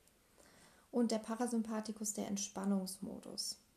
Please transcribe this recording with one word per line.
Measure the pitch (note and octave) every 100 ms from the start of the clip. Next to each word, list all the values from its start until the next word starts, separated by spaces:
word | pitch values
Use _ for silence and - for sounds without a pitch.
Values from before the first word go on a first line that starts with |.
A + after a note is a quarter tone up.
| - _ _ - - - - - -
und | B3 A3+
der | G#3+
Parasympathikus | G#3+ A3 A#3+ A#3 A3 A3 G#3+ G#3+ G#3+
der | - G#3
Entspannungsmodus. | G3+ - F#3+ G3 G3 F#3 - G3 - - - - - _